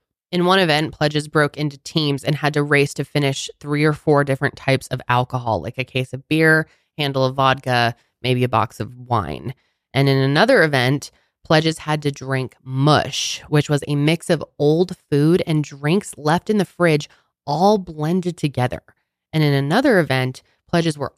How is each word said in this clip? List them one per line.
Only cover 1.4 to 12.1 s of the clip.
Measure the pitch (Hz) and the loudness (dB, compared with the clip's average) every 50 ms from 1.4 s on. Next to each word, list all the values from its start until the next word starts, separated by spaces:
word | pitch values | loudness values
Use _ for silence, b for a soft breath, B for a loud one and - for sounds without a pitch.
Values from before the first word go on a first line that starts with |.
| 147 143 - | 0 0 -2
into | - 151 151 139 139 | -4 -6 -6 -6 -8
teams | - - - 170 156 147 143 135 - | -12 -6 -4 -2 -2 -2 -2 -2 -2
and | - 151 | -4 -2
had | 143 - 147 147 | -2 -2 -2 0
to | 151 147 | 0 0
race | 147 147 143 143 143 - | 2 2 2 2 0 -2
to | - 143 | -6 -8
finish | - - 147 143 139 135 - - - - _ | -4 -2 -2 0 0 -2 -4 -8 -12 -14 _
three | - 143 147 147 151 | -8 -4 -2 0 2
or | 156 151 | 0 0
four | - - - 147 143 143 | 0 0 2 2 4 4
different | 139 135 135 147 135 - | 2 0 -2 -2 -4 -4
types | - - - 135 127 - - | -4 -2 0 0 0 -2 -4
of | - 127 - - | -10 -8 -4 0
alcohol, | 123 123 123 - - 127 123 120 110 92 73 | 0 0 0 -2 -4 -6 -2 -2 -2 -2 -2
like | - - - | -6 -8 -8
a | 127 | -8
case | - - 131 127 - - | -6 -4 -6 -6 -6 -8
of | 131 - - | -12 -6 -2
beer, | 156 156 160 160 156 156 156 b b b b b b | 0 2 4 4 4 4 2 b b b b b b
handle | - 147 139 135 135 131 | -4 -4 -2 0 0 0
of | 131 131 | 0 2
vodka, | 139 135 135 131 135 - 131 127 120 120 117 120 _ _ _ _ _ - | 2 2 2 2 0 0 -2 0 2 2 0 -2 _ _ _ _ _ -2
maybe | 123 127 123 127 | -2 0 0 0
a | 123 | 0
box | 123 110 107 - - - | 0 0 0 -2 -4 -10
of | 110 110 123 | -10 -10 -12
wine. | 123 123 120 120 110 95 71 73 62 69 92 127 _ _ _ _ _ _ _ - | -14 -8 -2 -2 -2 -2 -2 -8 -10 -10 -12 -12 _ _ _ _ _ _ _ -2
And | 131 139 139 | 0 2 2
in | 135 135 | 2 2
another | 135 135 139 156 202 233 277 - 160 | 2 2 2 2 2 2 2 2 2
event, | 156 143 131 123 127 139 139 - - _ _ _ _ _ _ _ | 2 2 0 0 0 0 -2 -4 -10 _ _ _ _ _ _ _
pledges | - 165 156 160 165 156 - | 0 0 2 2 0 -2 -4
had | - 151 151 156 147 | -4 -4 -4 -2 -2
to | 147 | -4